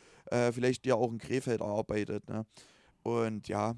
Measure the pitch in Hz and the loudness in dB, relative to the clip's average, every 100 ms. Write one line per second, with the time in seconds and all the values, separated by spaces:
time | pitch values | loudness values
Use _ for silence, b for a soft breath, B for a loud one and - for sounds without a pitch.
0 | b b - 123 120 120 123 127 127 113 | b b -2 2 2 4 0 2 2 2
1 | 120 117 - 131 131 110 104 104 - 107 | 2 -2 -2 -2 0 -2 0 -2 0 -2
2 | 101 104 - 107 110 b b b b _ | -2 -4 -6 -6 -8 b b b b _
3 | 113 117 113 107 - 101 107 | -2 0 0 -2 -4 -2 -2